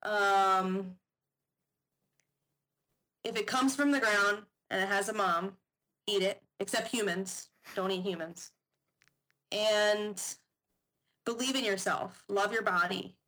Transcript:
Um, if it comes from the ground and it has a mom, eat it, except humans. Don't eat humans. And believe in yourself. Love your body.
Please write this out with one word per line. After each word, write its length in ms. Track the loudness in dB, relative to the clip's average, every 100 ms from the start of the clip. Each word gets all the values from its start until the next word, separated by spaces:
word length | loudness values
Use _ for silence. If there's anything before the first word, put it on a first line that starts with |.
Um, 920 | -2 0 4 4 4 4 2 -2 -6 -14 _ _ _ _ _ _ _ _ _ _ _ _ _ _ _ _ _ _ _ _ _ _
if 140 | -6 -4
it 100 | -2
comes 280 | 2 2
from 160 | 2 2
the 100 | 4
ground 380 | 4 4 4 2 -4 _ _
and 120 | -2
it 60 | 0
has 200 | 0 -2
a 40 |
mom, 440 | 0 0 0 -2 -10 _ _ _ _ -2
eat 160 | 0
it, 200 | 0 -2 _ _
except 300 | -2 -2 -2
humans. 600 | -2 -2 -2 -6 -8 -14 _ -12
Don't 160 | -4 -2
eat 120 | -2
humans. 500 | -2 -6 -8 -12 -18 _ _ _ _ _ _ _ _ _ _
And 680 | -2 2 4 4 2 -2 -6 -10 -10 _ _ _ _ _ _ _ _
believe 300 | -8 -4 -2
in 100 | -2
yourself. 600 | 0 0 0 -2 -4 -10 _
Love 240 | 0 2
your 100 | 0
body. 520 | 0 2 2 0 -8 -14